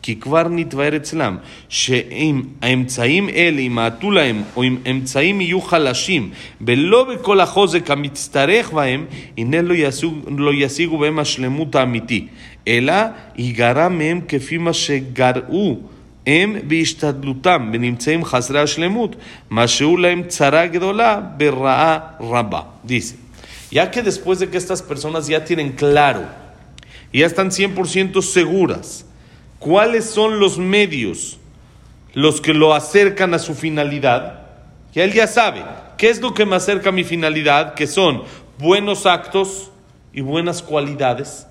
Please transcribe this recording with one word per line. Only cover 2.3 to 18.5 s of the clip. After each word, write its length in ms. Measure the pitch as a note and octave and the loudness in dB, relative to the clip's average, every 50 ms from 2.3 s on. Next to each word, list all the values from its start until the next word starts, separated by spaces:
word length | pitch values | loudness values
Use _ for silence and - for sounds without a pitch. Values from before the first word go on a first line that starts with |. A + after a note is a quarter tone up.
| D3 C3 - - - - | 0 -2 -4 -6 -10 -4
האמצעים 680 | - B2 B2+ B2+ B2+ B2 - A#2+ A#2+ B2 D3+ F#3+ G3+ F3 | -2 0 0 0 0 -2 -2 -2 0 2 2 2 0 0
אלה 320 | - E3 F3 E3+ D#3 C#3 | 0 0 0 2 0 0
יימעטו 500 | C3 B2 A#2+ A#2 A2+ A2+ A2+ - - G#3 | -2 -2 -2 0 -2 -2 -2 -4 -2 2
להם, 320 | G3+ F3+ D3+ B2+ A2+ G#2+ G2+ - - | 2 2 2 2 0 -2 -6 -6 -4
או 80 | B2 B2+ | 0 0
אם 140 | B2+ B2+ B2 - B2+ | 0 0 0 -2 -4
אמצעים 520 | C3 C3+ C3+ C3 - C3+ D3+ F#3 G3+ G3+ | -4 -4 -4 -2 0 0 2 2 0 0
יהיו 200 | F#3 E3 F3+ F#3 | -2 -2 -2 -2
חלשים, 680 | F3 - F3+ E3 D3+ C3 B2 - - - F#3+ D3 G#2 E2+ - - - - - - | 0 0 2 2 2 2 0 -2 -2 0 0 0 -2 -4 -10 -16 -18 -20 -16 -6
ולא 420 | A2+ A#2 B2 C3 D3 F3+ G#3+ B3 C4 | 0 0 2 2 4 6 6 4 4
בכל 360 | B3+ B3 - - G3 G3+ F#3+ | 2 -2 -6 0 2 4 4
החוזק 520 | F3 E3 - F#3+ G3+ F3+ D#3+ F3 - - | 4 4 4 2 2 4 2 0 0 0
המצטרך 800 | C#3+ C#3+ C#3+ C#3+ C#3+ - - - - C#3+ C3+ D#3 G3 A#3 A3+ - D#3 | -2 -2 -2 -8 -8 -10 -12 -2 0 2 2 4 4 2 0 0 -2
בהם, 320 | D#3 C#3 C3 B2+ C3+ - - - - - - - | 0 0 0 -2 -4 -6 -10 -14 -16 -18 -14 -8
הנה 240 | - A#2 A#2+ D3 E3 | -6 -2 0 2 2
לא 120 | E3+ F3 F3 | 2 2 2
ישיג-, 560 | E3+ D3 C#3 B2+ C3 D3+ E3 D#3+ D3+ C3+ - C#3+ | 2 2 0 0 -2 -4 -4 -4 -6 -8 -8 -4
לא 160 | C#3 C#3+ D3 C#3+ | 0 0 0 2
ישיגו 440 | C#3+ C#3 B2+ C#3 - E3+ E3+ D#3+ | 2 0 -2 0 -2 -2 -2 0
בהם 220 | D#3 D3 D3+ D#3 D#3 | 0 0 0 0 0
השלמות 560 | D3 - - B2+ B2+ B2+ C3+ D3+ D#3+ C#3+ B2+ | -2 -2 -2 -4 -2 -2 -2 -2 -4 0 0
האמיתי, 520 | C#3+ C3 B2+ A#2 A2+ - - B2 F#2+ - - - - - - - - _ | 0 0 2 -2 -4 -4 -4 -4 -4 -4 -8 -18 -20 -20 -20 -20 -10 _
אלא 260 | - A2+ A#2+ B2+ C#3 E3+ G3 A3 A3+ A3 - - - - | 0 0 2 2 2 2 2 0 -2 -4 -12 -20 -16 -10
ייגרע 520 | - A#2+ B2 A#2 A2 A#2+ A#2+ B2 C#3+ E3 F3+ | -6 -6 -4 -2 2 2 2 4 2 2 2
מהם 320 | F#3 E3 D3+ D#3 E3+ F3+ D#3+ | 0 0 -2 -2 -2 -4 -4
כפי 300 | - - C#3 C3 - D#3+ | -4 -4 -4 -4 -4 -6
מה 160 | E3 E3+ E3 D#3+ | -2 -2 -2 -2
שגרעו 1040 | - - - C#3+ C3 C3 B2+ B2 B2 C3 B2+ B2+ C3 - - D3 F#3 G#3 F3+ B2 F#2 D2+ - - - - - - - - | -2 -2 -2 -2 -4 -4 -6 -2 2 2 2 2 0 -4 -2 -2 0 0 0 0 -2 -8 -16 -20 -20 -20 -20 -20 -8 -2
הם 280 | C3+ D3 E3 F#3+ G#3 G#3+ - - | 2 2 2 2 0 -2 -6 -4
בהשתדלותם, 1000 | C#3+ D#3 E3 D#3+ D#3 - - D#3 D3 C#3 C3+ C3+ C#3 C3 C3 - F#3 F3+ D#3 A#2+ G#2+ A2 | -2 0 0 0 -2 -2 -4 -4 -4 -4 -4 -6 -6 -8 0 2 2 2 4 2 -2 -4
ונמצאים 520 | A#2 B2 B2 A#2+ A#2 - D3+ D#3+ E3 D#3+ | -2 -2 -2 -4 -2 -2 -2 -2 -2 -2
חסרי 340 | - - B2 A#2 - | -2 -2 -2 -2 0